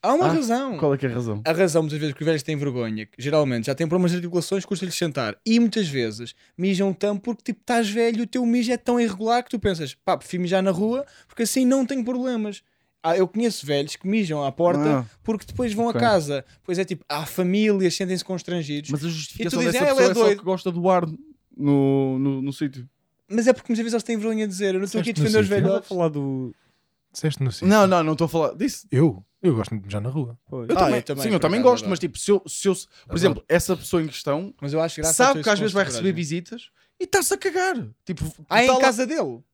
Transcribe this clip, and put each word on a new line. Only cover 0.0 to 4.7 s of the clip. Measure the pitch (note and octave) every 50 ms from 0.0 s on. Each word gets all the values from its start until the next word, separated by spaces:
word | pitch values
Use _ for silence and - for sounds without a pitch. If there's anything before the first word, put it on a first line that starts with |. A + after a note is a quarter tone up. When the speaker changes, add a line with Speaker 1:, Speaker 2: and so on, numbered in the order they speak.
| -
Speaker 1:
Há | - C4
uma | D#4 F4+
Speaker 2:
Ah, | D#4 E4
Speaker 1:
razão. | E4 C#4+ A3+ A#3 B3 C4+ C4+ A3+ D#3
Speaker 2:
qual | D#3 D3 C#3
é | C3+
que | C#3
é | C3
a | A#2
razão? | A#2+ A#2+ A#2 G#2+ G#2 G#2+
Speaker 1:
A | D#3 D#3+
razão, | D#3+ F#3+ F3 D3+ E3 D#3
muitas | D#3 D3 D3+
vezes, | D3+ D3+ C3+
que | - D3+
os |
velhos | D#3 D#3+ D3+ C3+
têm | - D#3
vergonha, | C#3+ C#3+ C#3+ B2 B2 A#2+ A2+ A2 G#2+ G#2+
que | - _ - A#2+
geralmente | C#3+ D3 D#3 D3+ C#3 B2 A#2 A2+
já | C#3+ C#3
têm | C3 E3
problemas | D#3+ D#3+ F#3 F3+ F3 F3
de | F3+
articulações, | F3 F3 E3+ F3+ E3+ - F#3+ G3 F#3
custa-lhes | -